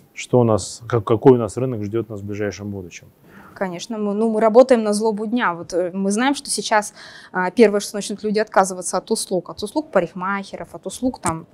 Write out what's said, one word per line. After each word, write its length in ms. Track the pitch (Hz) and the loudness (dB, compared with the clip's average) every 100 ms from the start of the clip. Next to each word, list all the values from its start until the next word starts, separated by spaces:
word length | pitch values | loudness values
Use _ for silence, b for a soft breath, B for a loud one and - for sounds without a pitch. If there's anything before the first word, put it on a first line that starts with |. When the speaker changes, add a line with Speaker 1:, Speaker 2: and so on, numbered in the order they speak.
| _ | _
Speaker 1:
что 240 | - - 127 | -18 2 4
у 40 | |
нас, 380 | 117 104 - - - | 6 4 0 -12 -4
как, 160 | 117 | -2
какой 280 | - 110 139 | 0 6 8
у 60 | 123 | 6
нас 180 | 107 120 | 4 -4
рынок 260 | 131 113 | -6 -4
ждёт 260 | 104 113 110 | -4 -4 -6
нас 120 | 104 | -10
в 40 | |
ближайшем 460 | 101 101 104 98 101 | -10 -6 -6 -6 -10
будущем. 360 | 98 87 - - _ B B B | -10 -12 -18 -20 _ B B B
Speaker 2:
Конечно, 440 | - 190 175 - 214 | -8 -8 -8 -10 -6
мы, 160 | 208 | -4
ну, 160 | 202 226 | -2 -2
мы 100 | 220 | 2
работаем 420 | 226 226 254 240 | 6 6 6 4
на 100 | 214 | 2
злобу 320 | 208 226 208 214 | 0 -2 -2 -4
дня. 260 | 240 202 | -2 0
Вот, 200 | 170 170 | -2 -4
э, 160 | 175 180 | -4 -2
мы 180 | 190 196 | -2 -2
знаем, 240 | 208 269 | 0 0
что 140 | 285 - | -2 -4
сейчас, 440 | - - 214 208 B B B B | -6 0 0 -2 B B B B
а, 180 | 185 185 | -6 -2
первое, 300 | 214 208 202 | 4 4 4
что 140 | - 202 | -4 -8
начнут 280 | 196 202 | -8 -6
люди 140 | 214 208 | -4 -2
отказываться 560 | 214 202 190 185 175 185 | 2 2 2 0 -6 -6
от 140 | - | -2
услуг, 400 | 226 - 185 - | -4 -2 -4 -6
от 120 | - | -10
услуг 280 | 208 311 302 | -6 -6 -2
парикмахеров, 840 | 196 170 185 185 196 196 185 - | 0 -2 -4 -6 -6 -6 -12 -14
от 120 | 165 190 | -14 -14
услуг, 340 | - 254 - | -6 -6 -4
там, 260 | 175 160 - | -4 -6 -8